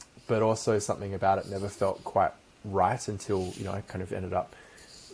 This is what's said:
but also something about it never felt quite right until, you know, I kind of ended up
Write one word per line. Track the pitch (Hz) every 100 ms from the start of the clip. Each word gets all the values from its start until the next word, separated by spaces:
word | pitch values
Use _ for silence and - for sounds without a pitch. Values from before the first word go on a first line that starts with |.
| - - -
but | 113
also | 110 110 - 107
something | - - 101
about | 95 98 95
it | -
never | 98 98
felt | - 98 -
quite | - 101 85 - - - 104
right | 95 90 123 -
until, | 101 - 95 90 87
you |
know, | 95
I | 98
kind | - 92
of | 92
ended | 98 92
up | 92 - - - - - - -